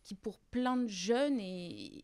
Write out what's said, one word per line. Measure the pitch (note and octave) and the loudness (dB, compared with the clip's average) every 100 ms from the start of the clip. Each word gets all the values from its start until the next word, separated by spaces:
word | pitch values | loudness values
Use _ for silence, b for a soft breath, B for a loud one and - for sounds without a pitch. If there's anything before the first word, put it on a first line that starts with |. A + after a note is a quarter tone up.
qui | - | -16
pour | G3 - - | -8 -8 -8
plein | _ A#3+ B3+ B3+ | _ 0 2 2
de | A#3+ | 0
jeunes, | F#3+ F3+ A#3 D4 C4+ | -2 2 4 4 2
est, | F#3+ F#3 F3 G#2+ G2 - | 0 -6 -6 -8 -10 -12